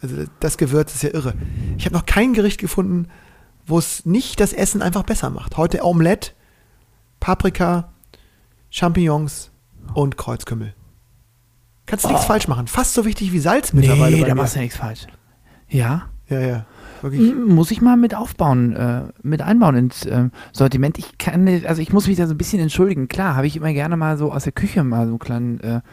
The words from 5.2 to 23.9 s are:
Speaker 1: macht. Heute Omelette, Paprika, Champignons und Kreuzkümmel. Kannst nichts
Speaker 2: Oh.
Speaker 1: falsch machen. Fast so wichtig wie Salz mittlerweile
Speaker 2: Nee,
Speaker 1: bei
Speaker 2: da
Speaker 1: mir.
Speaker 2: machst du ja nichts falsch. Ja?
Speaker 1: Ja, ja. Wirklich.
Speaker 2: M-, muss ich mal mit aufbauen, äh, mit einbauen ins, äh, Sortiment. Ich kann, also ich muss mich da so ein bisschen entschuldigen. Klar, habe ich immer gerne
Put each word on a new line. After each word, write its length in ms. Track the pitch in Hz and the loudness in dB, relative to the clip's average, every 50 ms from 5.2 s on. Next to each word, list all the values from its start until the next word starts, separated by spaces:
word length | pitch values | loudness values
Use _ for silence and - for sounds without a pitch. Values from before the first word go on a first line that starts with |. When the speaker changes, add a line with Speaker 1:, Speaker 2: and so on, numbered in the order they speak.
| - 127 | -2 -4
Speaker 1:
macht. 280 | 135 - - - - - | -6 -8 -8 -8 -2 -2
Heute 260 | 160 170 - - - | 0 0 0 0 0
Omelette, 480 | - 170 165 160 165 202 - - - - _ _ _ _ _ _ _ _ _ _ _ _ _ _ _ _ _ | 0 2 4 4 4 2 0 -2 -8 -16 _ _ _ _ _ _ _ _ _ _ _ _ _ _ _ _ _
Paprika, 720 | - - 185 - - 190 180 - 185 170 175 175 170 - - _ _ _ - - _ _ _ _ _ _ _ _ _ _ | -4 -2 -2 0 0 -2 0 0 0 0 0 -2 -4 -6 -12 _ _ _ -20 -20 _ _ _ _ _ _ _ _ _ _
Champignons 840 | - - 180 175 170 180 175 160 151 151 156 147 - - - - _ _ _ _ _ - - - - | -6 -2 0 0 2 2 2 2 2 0 -2 -4 -6 -10 -14 -18 _ _ _ _ _ -20 -16 -6 -2
und 240 | 147 143 139 131 - | 0 0 0 -2 -4
Kreuzkümmel. 560 | - - 117 - - - 117 113 110 104 98 - - - _ _ _ _ _ _ _ _ _ _ _ _ _ _ _ _ _ _ _ | -6 -8 -8 -8 -8 -8 -8 -8 -8 -10 -12 -16 -20 -20 _ _ _ _ _ _ _ _ _ _ _ _ _ _ _ _ _ _ _
Kannst 200 | - - 196 - - | -8 -6 -4 0 0
nichts 160 | - - - | 2 2 2
Speaker 2:
Oh. 40 | - | 2
Speaker 1:
falsch 200 | 220 214 - - | 2 0 0 0
machen. 200 | 135 120 123 120 | -2 -4 -4 -2
Fast 260 | - 254 254 - - | -2 0 0 0 0
so 120 | 240 220 | 0 0
wichtig 260 | 220 202 - 208 185 175 | 0 -2 -2 -2 -2 -2
wie 60 | 175 | 0
Salz 340 | 139 170 208 285 294 - - | 2 2 2 2 0 2 2
mittlerweile 420 | 139 135 135 139 143 151 156 160 | 4 4 6 6 6 6 4 4
Speaker 2:
Nee, 60 | 160 | 4
Speaker 1:
bei 60 | 156 - | 4 2
Speaker 2:
da 80 | 131 | 2
Speaker 1:
mir. 60 | 131 | 2
Speaker 2:
machst 140 | 139 127 - | 0 0 -2
du 40 | 139 | -4
ja 40 | 123 | -4
nichts 140 | 117 - - | -6 -6 -8
falsch. 300 | - 110 110 - - - - _ _ _ _ _ _ _ _ _ _ _ | -8 -8 -8 -10 -14 -20 -20 _ _ _ _ _ _ _ _ _ _ _
Ja? 420 | - 135 120 117 135 175 - - - - - - | -2 0 0 0 0 -2 -4 -8 -14 -18 -8 -6
Speaker 1:
Ja, 120 | 139 131 | -4 -2
ja. 260 | 131 127 123 117 113 - _ - - - - - | -2 -2 -2 -4 -6 -10 _ -20 -20 -20 -18 -12
Wirklich. 300 | - 139 135 - 226 226 | -8 -4 0 4 4 4
Speaker 2:
M-, 140 | 269 277 240 220 | 4 2 2 4
muss 240 | 180 160 165 - | 6 6 4 4
ich 100 | 226 - | 2 2
mal 160 | - 247 247 240 | 4 6 6 6
mit 160 | 240 226 - | 4 2 0
aufbauen, 640 | 214 226 - - - 180 147 131 123 120 120 - | -4 -6 -8 -4 -2 0 2 4 4 2 2 0
äh, 280 | - 120 120 120 123 135 - - - - | 0 -2 -2 -2 -4 -6 -10 -14 -10 -6
mit 180 | 143 156 156 | -4 -4 -2
einbauen 340 | 147 160 - - 233 160 139 | 0 2 4 6 6 6 6
ins, 300 | 120 123 127 - - - | 4 2 0 -2 -6 -6
äh, 240 | 113 113 123 123 127 - - - - | -2 0 0 0 0 -2 -6 -14 -14
Sortiment. 480 | - - 156 135 131 131 135 147 - - | -2 0 2 2 2 2 0 0 -2 -4
Ich 180 | - - - - | -10 -14 -14 -8
kann, 300 | - 175 160 175 185 190 180 175 170 | -6 -2 2 4 4 4 4 2 0
also 160 | 170 165 160 | -2 -2 -2
ich 100 | 160 - | 0 2
muss 140 | - 202 175 170 | 2 2 4 2
mich 100 | 196 180 | 2 2
da 100 | 175 160 | 0 0
so 80 | 156 | -2
ein 20 | 147 | -2
bisschen 220 | 170 - - 196 | -2 -2 -2 0
entschuldigen. 460 | 165 156 - - 185 202 185 143 131 127 | 0 0 2 2 2 2 2 0 -4 -4
Klar, 280 | - - 190 185 139 | -4 -4 -2 -2 0
habe 120 | 131 135 151 | 0 0 -2
ich 80 | 151 | -2
immer 180 | 160 151 160 151 | -4 -4 -2 -2
gerne 240 | 139 143 160 | -2 -2 -2